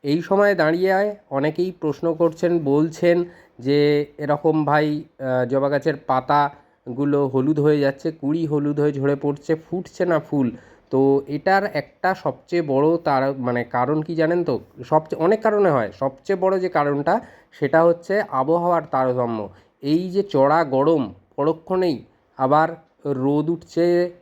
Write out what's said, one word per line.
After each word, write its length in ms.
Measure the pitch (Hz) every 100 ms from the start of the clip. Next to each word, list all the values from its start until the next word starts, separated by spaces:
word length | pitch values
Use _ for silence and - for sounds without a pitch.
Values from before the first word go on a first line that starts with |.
এই 180 | 143 151
সময় 340 | 165 196 202 190
দাঁড়িয়ে 600 | 156 165 185 190 208 202 _
অনেকেই 420 | 139 147 156 185
প্রশ্ন 420 | 175 156 143 170
করছেন, 460 | 160 170 156 175 170
বলছেন 640 | 147 139 165 160 175 175 175 - - -
যে 460 | 123 143 147 147 143 -
এরকম 480 | 147 147 165 156 147
ভাই, 380 | 151 151 151 156 _
আহ, 260 | 135 127 123
জবা 240 | 135 139
গাছের 240 | 143 156 143 -
পাতাগুলো 1200 | 127 127 147 143 - _ _ - 123 143 143 139
হলুদ 320 | 131 131 156
হয়ে 200 | 147 151
যাচ্ছে, 320 | 139 139 165
কুঁড়ি 340 | 160 139 160 160
হলুদ 340 | 151 147 147
হয়ে 120 | 147
ঝরে 240 | 139 139 143
পড়ছে, 400 | 143 143 - 160
ফুটছে 500 | 160 180 180 - 180
না 140 | 160
ফুল। 320 | 156 147 127 113 - - _
তো 340 | 131 135 139 139
এটার 360 | 147 185 196 196
একটা 420 | 151 - _ 185 185
সবচেয়ে 460 | 151 127 _ 175
বড় 360 | 156 135 151 165
তার, 360 | 170 135 135 135
মানে, 260 | 123 120
কারণ 380 | 120 123 127 156
কি 140 | 156 160
জানেন 280 | 160 175
তো? 160 | 170 123 - - 123
সবচেয়ে, 380 | 156 156 -
অনেক 180 | 160 214
কারণে 280 | 220 208 190
হয়, 220 | 139 107 -
সবচেয়ে 400 | 135 131 - 196
বড় 200 | 185 190
যে 100 | 180
কারণটা 520 | 165 143 143 143 208 - - _ -
সেটা 240 | 143 160
হচ্ছে 380 | 170 170 170 202
আবহাওয়ার 600 | - 135 131 170 175 170 156
তারতম্য। 580 | 135 131 127 120 113 101 92 _ _
এই 280 | 139 160 185
যে 140 | 185
চড়া 400 | 202 143 135 156
গরম, 500 | 156 131 143 165 113 90 _ -
পরক্ষণেই 680 | 143 160 - 185 180 123 - _ _ -
আবার 320 | 131 147 160 165 _ _ 143
রোদ 440 | 135 131 147 151
উঠছে 640 | 170 - - 175 175 175 175